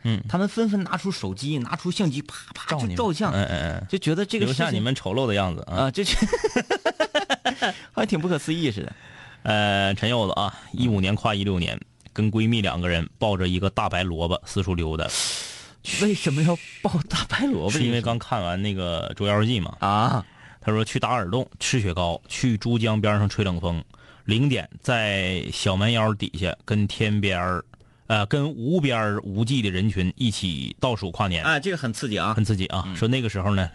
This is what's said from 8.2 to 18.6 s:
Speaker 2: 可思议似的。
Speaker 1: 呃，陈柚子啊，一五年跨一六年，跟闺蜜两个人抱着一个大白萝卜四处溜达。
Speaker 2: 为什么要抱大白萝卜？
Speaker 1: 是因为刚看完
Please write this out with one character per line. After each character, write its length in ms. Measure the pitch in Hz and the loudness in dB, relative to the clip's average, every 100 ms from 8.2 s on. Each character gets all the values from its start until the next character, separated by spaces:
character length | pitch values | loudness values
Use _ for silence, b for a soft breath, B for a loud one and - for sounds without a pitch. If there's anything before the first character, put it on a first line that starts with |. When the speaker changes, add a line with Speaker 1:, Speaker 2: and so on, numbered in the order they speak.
| 175 | 2
Speaker 2:
可 80 | 160 | 0
思 160 | - | 0
议 160 | 165 151 | 0 0
似 100 | 101 | -2
的。 140 | 65 - B B B B | -6 -10 B B B B
Speaker 1:
呃， 500 | - 107 104 98 98 98 | 0 2 4 4 2 2
陈 140 | 107 | 0
柚 180 | 120 98 | 2 0
子 60 | |
啊， 200 | - 101 - B | 0 -2 -4 B
一 160 | - 123 | -2 2
五 140 | 101 | 4
年 140 | 92 104 | 2 2
跨 180 | 113 | 2
一 100 | 104 | 0
六 160 | 101 92 | 0 0
年， 200 | 85 - - _ - | 0 -4 -10 _ -10
跟 180 | - 107 | -2 0
闺 160 | 110 113 | 2 4
蜜 140 | 117 | 4
两 180 | 95 87 | 2 0
个 80 | 90 | 0
人 220 | 85 82 - | 0 -2 -2
抱 180 | 110 95 | 0 2
着 120 | 92 | 2
一 120 | 90 | 2
个 100 | 95 | 0
大 200 | 117 101 | 0 0
白 140 | 90 | 0
萝 240 | 92 82 85 | -2 -2 -2
卜 140 | 90 - | -2 -4
四 160 | 101 | -4
处 140 | 92 87 | -2 0
溜 200 | 78 80 | -2 -2
达。 120 | 82 - B B B B B B - - | -2 -2 B B B B B B -6 0
Speaker 2:
为 120 | 208 | 0
什 200 | 196 165 | 2 0
么 100 | 143 | 2
要 140 | 160 170 - - | 2 2 -4 -4
抱 100 | 208 170 - | -2 0 -2
大 160 | 165 220 | -2 -2
白 200 | - 277 | 0 0
萝 180 | 233 | 0
卜？ 80 | 87 | 0
Speaker 1:
是 120 | 143 | 0
因 80 | 120 | 2
为 100 | 120 | 0
刚 180 | 117 117 | 0 -2
看 220 | - 117 | -2 -2
完 200 | 87 90 | -2 -2